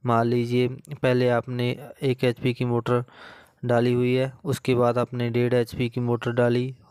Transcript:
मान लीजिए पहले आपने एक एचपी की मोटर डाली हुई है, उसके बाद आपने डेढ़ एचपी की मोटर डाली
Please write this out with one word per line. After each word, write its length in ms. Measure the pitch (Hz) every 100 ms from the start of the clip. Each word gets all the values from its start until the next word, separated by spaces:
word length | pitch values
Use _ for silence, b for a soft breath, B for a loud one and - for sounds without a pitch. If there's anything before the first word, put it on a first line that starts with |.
| 127
मान 200 | 117 117
लीजिए 420 | 120 117 123 123 127 -
पहले 340 | 147 131 127 123
आपने 420 | 120 117 123 123 127 - -
एक 220 | 139 127
एचपी 280 | 127 120 131
की 100 | 120
मोटर 400 | 123 120 117 123 123 B B B B B
डाली 280 | 123 120 123
हुई 220 | 123 123
है, 180 | 127 131 -
उसके 300 | - 127 -
बाद 240 | 123 120 120
आपने 300 | 120 123 120
डेढ़ 240 | 117 123
एचपी 340 | 123 117 - 123
की 120 | 127
मोटर 320 | 120 120 123
डाली 420 | 120 123 120 127 131 _